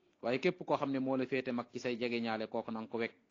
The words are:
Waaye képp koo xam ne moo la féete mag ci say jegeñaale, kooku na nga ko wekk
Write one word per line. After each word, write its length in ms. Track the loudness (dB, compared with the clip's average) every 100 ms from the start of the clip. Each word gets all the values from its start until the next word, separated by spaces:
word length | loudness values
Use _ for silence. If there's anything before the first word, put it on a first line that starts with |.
| _ -6
Waaye 180 | 0 2
képp 240 | 2 0
koo 120 | 0 0
xam 140 | 2
ne 80 | 2
moo 180 | 2 2
la 100 | 2
féete 260 | 0 0
mag 140 | -2 -4
ci 80 | -4
say 180 | -2 0
jegeñaale, 480 | 0 0 0 -2 -2
kooku 220 | -4 -4
na 80 | -6
nga 80 | -4
ko 100 | -2
wekk 140 | -2 -4 _